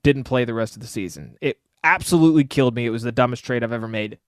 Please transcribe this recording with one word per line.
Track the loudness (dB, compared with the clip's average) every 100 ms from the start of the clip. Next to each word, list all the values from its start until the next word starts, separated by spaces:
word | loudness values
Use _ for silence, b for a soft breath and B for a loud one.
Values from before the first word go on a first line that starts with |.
didn't | 0 0 0
play | -2
the | 0
rest | -2 -4 -6
of |
the | -12
season. | -8 -8 -10 -18 -8
It | -6 -6 _ _
absolutely | 0 0 2 6 6 6 2
killed | 2 0 0
me. | -4
It |
was | -4
the | -4
dumbest | 0 0 0
trade | -4 -4
I've | -2
ever | -4 -6
made. | -6 -6 -10